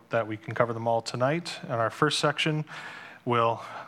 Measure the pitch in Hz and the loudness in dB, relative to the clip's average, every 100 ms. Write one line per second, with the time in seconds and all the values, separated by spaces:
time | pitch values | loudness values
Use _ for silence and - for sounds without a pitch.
0 | - 117 107 110 - 117 117 113 117 117 | -2 -2 0 -6 -4 0 2 2 2 2
1 | - 120 131 165 170 - - 117 110 - | 0 0 0 0 -4 -10 -4 0 0 2
2 | 151 - 151 - 160 151 151 - - - | 2 4 2 2 0 0 -4 -10 -12 -14
3 | - - 123 120 117 110 - - | -16 -8 0 4 4 2 -6 -12